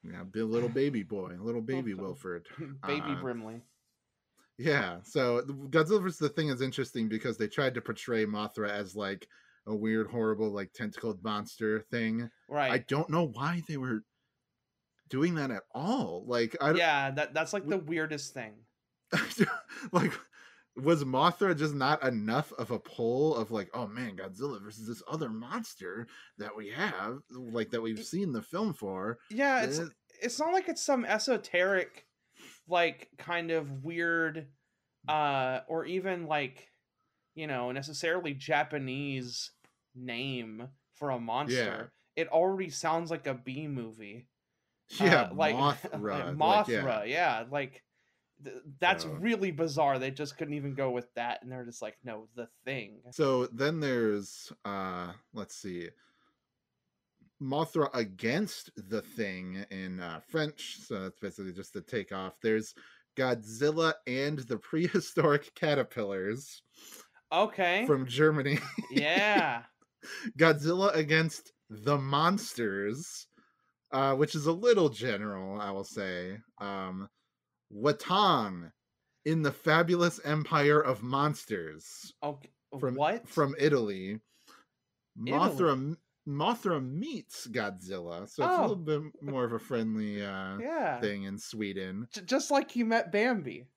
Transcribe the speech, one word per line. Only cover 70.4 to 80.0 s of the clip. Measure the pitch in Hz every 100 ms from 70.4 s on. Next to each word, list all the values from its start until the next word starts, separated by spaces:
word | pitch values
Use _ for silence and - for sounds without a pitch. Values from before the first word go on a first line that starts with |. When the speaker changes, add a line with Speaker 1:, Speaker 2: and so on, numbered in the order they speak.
| 160 147 151 180 196 160
Speaker 1:
against | 151 160 160 - - _ _
the | 107 110 147
Monsters, | 135 143 165 202 - - 113 98 101 127 170 - - _ _ _ _ _ _
uh, | 135 139 135
which | 147
is | 160 147
a |
little | 170 240 214 156
general, | 107 120 101 107 98 95 101
I | 101
will | 98
say. | 95 - 98 90 90 101 113 _
Um, | 101 98 95 92 101 _ _ _ _ _ _
Watang | 104 131 147 - 185 196 147 107 92 82 _ _ _ _ _ 147
in | 160
the | 147
Fabulous | 135 - 160 170 175